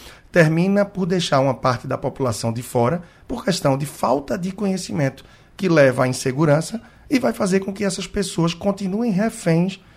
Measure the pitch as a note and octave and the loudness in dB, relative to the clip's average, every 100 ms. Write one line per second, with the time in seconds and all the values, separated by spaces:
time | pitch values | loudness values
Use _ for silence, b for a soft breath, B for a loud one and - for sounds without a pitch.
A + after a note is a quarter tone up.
0 | B B - F3 D#3 E3 F#3+ G3+ G3 F#3 | B B 0 4 4 4 2 2 0 -2
1 | F3+ F#3 E3+ C#3 C3+ D3 C3 B2 C3+ B2+ | -2 0 2 2 2 0 0 0 -4 -6
2 | C3+ - B2+ G#2+ A#2 A2+ B2+ B2 A#2+ E3+ | -4 -2 -4 -2 -4 -4 -2 0 2 0
3 | B B - C4 - F#3 C#3+ C3+ D3 - | B B -10 -4 -2 0 0 0 -4 -4
4 | - C#3 - G#3 F#3 F#3 G3 F#3 G3+ G3 | 0 0 -2 -4 -4 -4 -4 -4 -4 -2
5 | C3+ - b b b - F#3 D#3+ C3+ B2 | -2 -4 b b b -4 2 6 6 4
6 | B2+ B2 C3+ C3 D#3+ D3 D#3+ A3+ B B | 0 0 -2 2 4 4 0 -8 B B
7 | B C4 B3 A3 G3+ F#3+ F#3+ G3 G3+ F#3+ | B 0 0 0 0 0 -2 -4 -4 -4
8 | F#3 G#3 F3+ - E3 - G3+ G3 G3 G3+ | -4 -4 -2 0 0 0 -2 -2 -4 -2
9 | A#3+ F3+ E3+ - E3+ E3 F#3 - b | 0 0 0 -2 0 2 2 -4 b